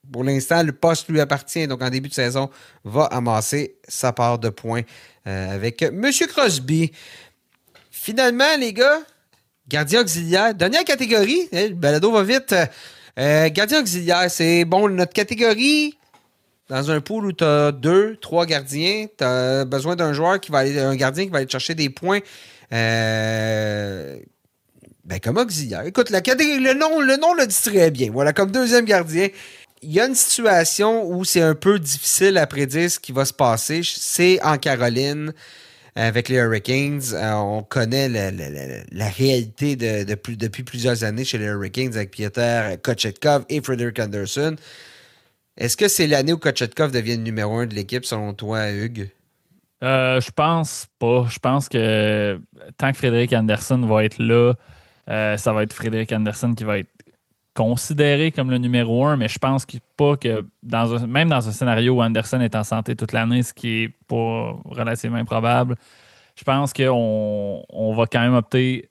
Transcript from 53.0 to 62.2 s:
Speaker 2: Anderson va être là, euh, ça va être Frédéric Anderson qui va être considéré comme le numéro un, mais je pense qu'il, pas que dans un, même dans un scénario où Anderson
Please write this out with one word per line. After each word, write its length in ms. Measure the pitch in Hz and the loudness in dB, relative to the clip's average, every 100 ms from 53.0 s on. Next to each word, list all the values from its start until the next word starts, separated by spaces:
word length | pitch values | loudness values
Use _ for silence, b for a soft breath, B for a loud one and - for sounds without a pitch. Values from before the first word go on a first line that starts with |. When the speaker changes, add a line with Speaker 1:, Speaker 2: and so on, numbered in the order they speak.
| 131 117 120 | 2 2 2
Speaker 2:
Anderson 460 | 120 110 104 - 127 | 2 2 0 0 0
va 200 | 117 107 | 2 2
être 140 | 107 - | 2 0
là, 340 | 113 117 120 123 b b b b - | 2 4 4 2 b b b b -8
euh, 260 | 110 107 | -4 -2
ça 160 | 104 117 | 0 0
va 120 | 107 | 0
être 100 | 104 | -2
Frédéric 400 | - 113 110 110 | -4 -4 -4 -2
Anderson 400 | 110 107 104 120 | -2 -2 -2 -4
qui 100 | 113 | -2
va 140 | 107 101 | -2 -4
être 120 | 92 _ _ _ _ _ _ | -6 _ _ _ _ _ _
considéré 760 | - 113 123 - 147 147 143 160 | -2 -2 -2 -4 2 2 4 0
comme 200 | 151 131 | 0 -2
le 60 | 127 | 0
numéro 480 | 123 123 113 120 | 0 0 2 2
un, 120 | 143 143 | 2 2
mais 100 | 107 | -2
je 100 | - | -2
pense 280 | 131 135 | 0 0
qu'il, 160 | - 123 _ - | -4 -16 _ 0
pas 180 | 147 | 2
que 300 | 143 120 110 95 _ | 2 0 -2 -6 _
dans 320 | 113 113 117 | -4 -2 0
un, 120 | 117 117 | -2 -2
même 200 | 131 165 | 0 2
dans 180 | 139 110 | 2 -2
un 20 | |
scénario 440 | 107 127 113 120 | -2 0 2 2
où 60 | 127 | 2
Anderson 380 | 113 113 | 2 0